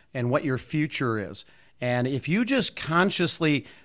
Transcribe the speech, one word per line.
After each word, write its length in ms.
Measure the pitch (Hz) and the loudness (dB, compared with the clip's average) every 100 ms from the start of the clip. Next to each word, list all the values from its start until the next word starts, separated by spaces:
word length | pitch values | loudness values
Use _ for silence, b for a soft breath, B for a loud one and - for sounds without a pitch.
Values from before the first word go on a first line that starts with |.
| b | b
and 160 | 131 120 | -4 0
what 140 | 143 156 | 0 0
your 120 | 127 | -2
future 600 | - 156 151 - 131 110 | -2 -2 -2 0 -2 -2
is. 240 | 90 98 - b b _ | -4 -10 -16 b b _
And 260 | 123 123 127 | -2 0 0
if 220 | 135 143 | -2 0
you 160 | 190 233 | 0 2
just 300 | 269 185 - | 2 0 -2
consciously 880 | 143 180 196 - 170 - 160 139 B B | 0 2 4 2 0 0 2 0 B B